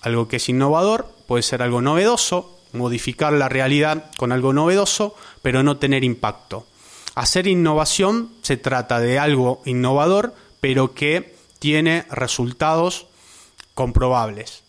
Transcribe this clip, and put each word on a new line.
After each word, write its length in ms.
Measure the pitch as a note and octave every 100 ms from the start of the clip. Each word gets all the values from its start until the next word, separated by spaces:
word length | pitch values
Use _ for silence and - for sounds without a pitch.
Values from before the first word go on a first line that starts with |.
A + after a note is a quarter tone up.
Algo 260 | A#2+ A#2 A#2
que 80 | B2
es 120 | -
innovador 600 | B2+ C#3 D#3 G3 A3+ - - -
puede 160 | A#3+
ser 220 | - B2
algo 180 | B2 A#2+
novedoso, 800 | C3 D#3 G#3 A#3+ - F3 F3 - _
modificar 600 | A#2 B2 A#2+ - B2 D3+
la 160 | D3 C#3
realidad 640 | C3 C3 C#3+ D3+ D#3 - -
con 140 | B2
algo 220 | B2+ C3
novedoso, 640 | C#3 D#3+ F#3+ G3 - G#3 G#3 - -
pero 220 | C#3 B2+
no 140 | C#3 C#3+
tener 260 | C#3 C#3
impacto. 640 | C3 A#2+ A2 - - - - _ - - - -
Hacer 320 | - F#3 F#3
innovación 840 | F#3 E3 D3+ D#3 - F#3+ A3+ A3+ -
se 140 | - C3+
trata 420 | C#3 C3 A#2+ A#2+
de 180 | A#2+ C3
algo 440 | D3+ C#3 B2+ B2+ -
innovador, 720 | B2 B2 C#3 D#3 G3 A#3 - - _
pero 340 | C3 C3 C3
que 400 | - D3 E3 E3+ - _ _
tiene 480 | D3 D3+ D#3+ E3 -
resultados 960 | A#2+ B2 - A#2+ B2 D#3 D#3+ F3 - - _ - - - _ -
comprobables 880 | - B2+ A#2 B2+ B2 A2 G#2 A2 -